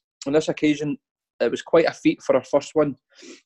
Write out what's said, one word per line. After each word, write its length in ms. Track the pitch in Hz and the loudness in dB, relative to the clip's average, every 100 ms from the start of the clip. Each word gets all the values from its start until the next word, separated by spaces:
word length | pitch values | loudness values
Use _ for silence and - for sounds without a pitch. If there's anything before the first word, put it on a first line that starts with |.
| _ _ | _ _
On 80 | 139 | -2
this 160 | 147 156 | -2 -2
occasion, 480 | 151 156 147 151 139 _ _ _ _ | -2 0 0 -4 -8 _ _ _ _
it 100 | 120 | -2
was 120 | 123 | -2
quite 240 | - 170 156 | 0 2 2
a 60 | |
feat 300 | - 156 - | 0 -2 -2
for 140 | - 135 | 0 -2
our 80 | |
first 320 | - 143 - 156 | 0 -2 -2 -2
one. 180 | 151 - _ - - - | -2 -4 _ -20 -20 -20